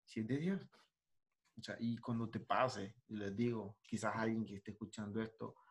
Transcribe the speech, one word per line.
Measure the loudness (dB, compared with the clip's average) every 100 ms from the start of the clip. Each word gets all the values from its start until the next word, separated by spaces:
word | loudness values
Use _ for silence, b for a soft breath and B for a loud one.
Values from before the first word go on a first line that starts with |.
| -8
sí | -4
es | 0
de | 0
Dios". | 2 0 -4 -18 _ _ _ _ _ _ _ -12
O |
sea, | -8 -2
y | -2 0
cuando | 0 0 0
te | -2
pase, | 2 4 4 2 -6 -10 -8
y | -4
les | -2 2
digo, | 2 0 -4 -10
quizás | -4 0 2 4
alguien | 4 2 0
que | -6
esté | -10
escuchando | -8 -8 -6 -4 -2
esto, | -2 -4 -10 -10 -20